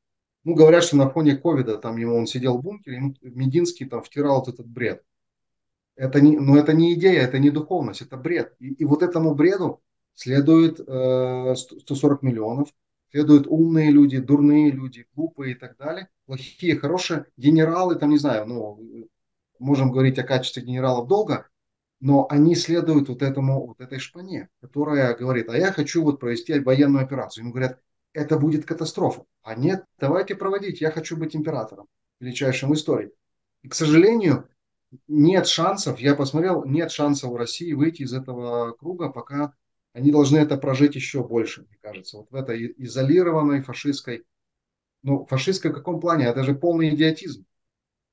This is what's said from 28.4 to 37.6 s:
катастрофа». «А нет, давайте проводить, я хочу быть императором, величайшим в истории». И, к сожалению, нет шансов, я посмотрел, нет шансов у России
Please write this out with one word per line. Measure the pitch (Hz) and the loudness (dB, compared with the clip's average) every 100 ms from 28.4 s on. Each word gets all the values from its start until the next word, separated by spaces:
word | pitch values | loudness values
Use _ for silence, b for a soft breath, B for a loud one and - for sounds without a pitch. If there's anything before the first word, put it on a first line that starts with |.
| 156 147 - | 0 -2 -4
катастрофа». | 160 160 196 151 - - _ | -8 -8 -4 -4 -6 -16 _
«А | 113 | -14
нет, | 113 151 190 - _ | -4 -2 -4 -8 _
давайте | 139 180 190 196 | -2 -2 -4 -6
проводить, | 190 196 196 135 | -6 -6 -6 -6
я | 156 | -4
хочу | 160 156 156 | -4 -8 -8
быть | 160 160 | -8 -6
императором, | 156 135 110 98 - _ _ _ | -6 -6 -8 -16 -20 _ _ _
величайшим | 123 120 135 127 139 | -12 -4 -4 -2 -2
в | |
истории». | 151 - 120 98 _ _ _ _ _ | -2 -2 -4 -6 _ _ _ _ _
И, | 135 | -12
к | |
сожалению, | - 156 160 196 233 175 123 - _ _ _ _ - - | -2 4 6 6 4 2 0 -4 _ _ _ _ -20 -2
нет | 151 160 190 160 | 4 4 4 0
шансов, | - 175 202 135 113 | 0 -2 -2 -6 -2
я | 135 | 0
посмотрел, | 143 135 156 185 160 | 0 -2 -2 0 -2
нет | 131 151 160 | -2 -2 -2
шансов | - 147 139 123 | -2 -2 -2 -4
у | 120 | -6
России | 117 - | -8 -8